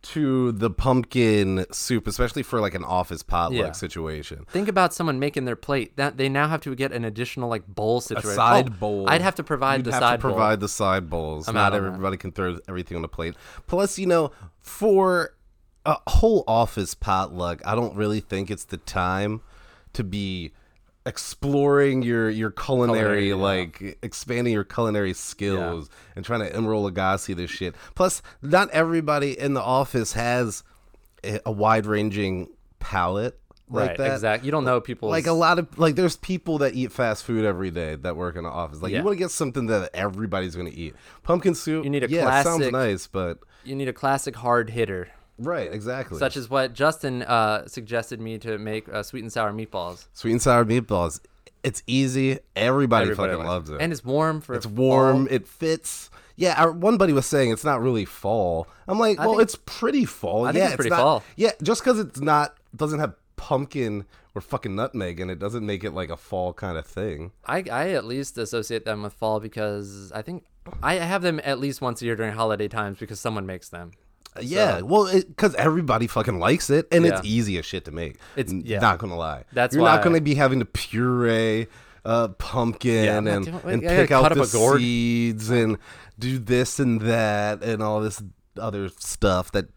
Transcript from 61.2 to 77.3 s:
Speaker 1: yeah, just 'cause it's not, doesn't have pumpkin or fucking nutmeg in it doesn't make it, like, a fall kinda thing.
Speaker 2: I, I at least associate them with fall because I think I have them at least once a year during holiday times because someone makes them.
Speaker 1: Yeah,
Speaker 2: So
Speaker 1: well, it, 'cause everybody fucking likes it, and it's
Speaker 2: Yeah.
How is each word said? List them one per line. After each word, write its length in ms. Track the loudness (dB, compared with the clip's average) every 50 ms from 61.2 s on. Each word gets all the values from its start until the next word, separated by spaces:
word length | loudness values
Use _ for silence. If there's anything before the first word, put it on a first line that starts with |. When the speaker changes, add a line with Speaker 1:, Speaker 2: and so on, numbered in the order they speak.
| -2 -8 -4
Speaker 1:
yeah, 140 | 0 0 0 0 -2
just 220 | 0 0 0 2 2
'cause 160 | 2 2 2
it's 200 | 0 -4 -6 -4
not, 360 | 0 2 4 4 2 0 -6 _ _ _ -6
doesn't 240 | -6 -4 -2 -2 -2
have 160 | -4 -4 -6 _ _ _ _
pumpkin 680 | -16 -6 -2 -2 -2 -2 -4 -4 -4 -4 -2 -4 -6 -8 _ _ _ _ _ _
or 60 | -12
fucking 340 | -10 -6 -8 -6 -6 -4 -4
nutmeg 460 | -4 -4 -4 -4 -4 -6 -4 -6 -6
in 100 | -6 -8
it 80 | -6 -6
doesn't 260 | -6 -6 -6 -6 -6
make 200 | -4 -6 -4 -6
it, 100 | -8 -6
like, 160 | -6 -8 -8
a 60 | -8
fall 360 | -12 -10 -8 -6 -4 -4 -6
kinda 300 | -6 -8 -8 -6 -6 -8
thing. 480 | -8 -10 -8 -6 -6 -6 -6 -8 -10 -14 _ _ _
Speaker 2:
I, 160 | -6 -6 -6 -6 -4
I 200 | -4 -4 -2 -2
at 140 | -2 -4 -4
least 320 | -4 -6 -8 -8 -8 -8 -8
associate 460 | -8 -4 -4 -6 -4 -4 -6 -6 -4
them 200 | -6 -6 -6 -8
with 80 | -10
fall 260 | -8 _ -2 -2 -2 -2
because 720 | -4 -8 -8 -6 -4 -4 -4 -6 -8 -12 -14 -16 -18 -12
I 120 | -12 -12
think 200 | -10 -10 -12 -14 _ _ _ _ -18 -12 -10 -4
I 120 | -2 -2 0
have 280 | 0 -2 -2 -2 0
them 180 | 0 0 0 0 -2
at 160 | -4 -4 -2
least 200 | -2 -6 -4 -4
once 220 | -4 -4 -4 -4
a 40 | -4
year 100 | -4 -2
during 160 | -2 -2 -4
holiday 340 | -2 0 0 0 0 0 -2
times 320 | -4 -2 -4 -4 -6 -6 -10
because 220 | -10 -12 -12 -6
someone 260 | -6 -4 -4 -4 -6
makes 220 | -8 -10 -12 -14 -16
them. 240 | -16 -16 -16 -16 -18 _ _ _ _ _ _ -20 _ -12
Speaker 1:
Yeah, 360 | -8 -4 0 2 2 2 2 -2
Speaker 2:
So 60 | 0
Speaker 1:
well, 220 | 2 4 4 4
it, 300 | 6 4 2 2 2 -2
'cause 180 | 2 2 2 4
everybody 500 | 4 2 4 4 2 2 2 2 2 2
fucking 320 | 0 0 0 0 0 0 2
likes 320 | 4 4 4 2 2 2
it, 160 | 2 2 2 _
and 120 | 4 6 6
it's 180 | 6 4 2 0
Speaker 2:
Yeah. 60 | 0